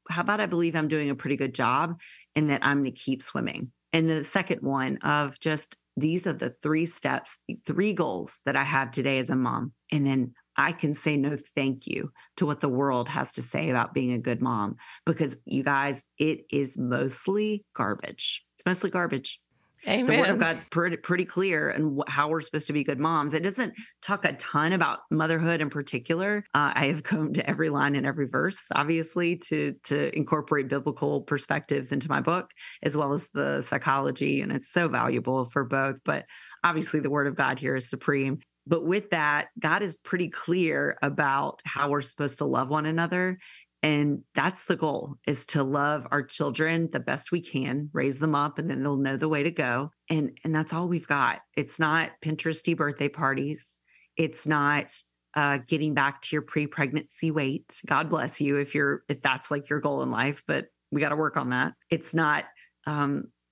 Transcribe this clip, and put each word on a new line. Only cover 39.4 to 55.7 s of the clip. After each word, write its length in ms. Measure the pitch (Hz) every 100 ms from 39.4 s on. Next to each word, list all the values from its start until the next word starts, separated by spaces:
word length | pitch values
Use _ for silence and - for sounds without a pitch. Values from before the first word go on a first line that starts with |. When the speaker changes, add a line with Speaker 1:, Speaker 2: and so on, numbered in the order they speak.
| - -
Speaker 1:
God 240 | 156 175
is 140 | 202 -
pretty 320 | - 180 170
clear 680 | - - 180 165 143 143 -
about 580 | 143 139 143 139 143 -
how 260 | - 135 143
we're 120 | 143
supposed 360 | 123 - 143 -
to 60 |
love 240 | 147 123 131
one 180 | 151 151
another. 520 | 165 170 180 185 185 - - - _
And 380 | 151 147 147 143 - -
that's 300 | 156 185 -
the 100 | 175
goal, 400 | 156 139 139 - -
is 180 | 143 -
to 180 | 151
love 420 | 135 143 143 151 113
our 100 | 143
children 640 | 135 - 147 123 156 165 165
the 80 | 165
best 320 | - - -
we 80 | 175
can, 500 | - 135 131 135 147
raise 280 | 151 135 127
them 120 | 156
up, 240 | 147 147 143
and 120 | 160
then 140 | 135
they'll 120 | 139 139
know 200 | 135 135
the 120 | 156
way 140 | 151
to 80 | 156
go. 400 | 170 127 120 147 - -
And, 300 | 160 139 -
and 100 | 165
that's 180 | 156 160
all 140 | 160 175
we've 220 | 170 -
got. 320 | 143 127 - - -
It's 240 | 139 -
not 320 | 156 160 156 -
Pinteresty 520 | 156 156 165 160 - 160
birthday 320 | 147 147 143
parties. 720 | 160 135 135 143 151 - - _ _ _ -
It's 300 | 156 - 147
not, 460 | 151 143 147 - - - _ _
uh, 240 | 151 143 139
getting 280 | 120